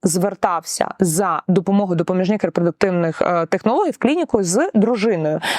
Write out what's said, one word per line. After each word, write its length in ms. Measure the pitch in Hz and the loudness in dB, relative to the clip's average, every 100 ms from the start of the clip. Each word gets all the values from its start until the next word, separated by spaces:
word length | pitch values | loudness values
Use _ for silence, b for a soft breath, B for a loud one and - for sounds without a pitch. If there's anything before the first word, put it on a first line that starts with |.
звертався 920 | 185 185 196 196 202 170 - - - - | -2 0 -2 0 -2 -2 -6 -6 -6 0
за 420 | 185 160 190 165 - | 0 0 0 -2 0
допомогою 480 | 185 180 202 196 170 | 0 2 0 2 -2
допоміжних 480 | 175 185 185 214 | 0 0 0 0
репродуктивних, 800 | 180 - 170 - 196 180 165 156 | 0 0 0 0 0 2 -2 0
е, 240 | - 175 165 | 0 0 -2
технологій 440 | 185 214 277 381 | 0 0 0 0
в 80 | - | 0
клініку 440 | 240 330 330 220 | 0 0 0 0
з 280 | 180 196 359 | 0 0 2
дружиною. 680 | 220 226 240 220 180 156 156 B | 2 2 0 0 0 -2 -2 B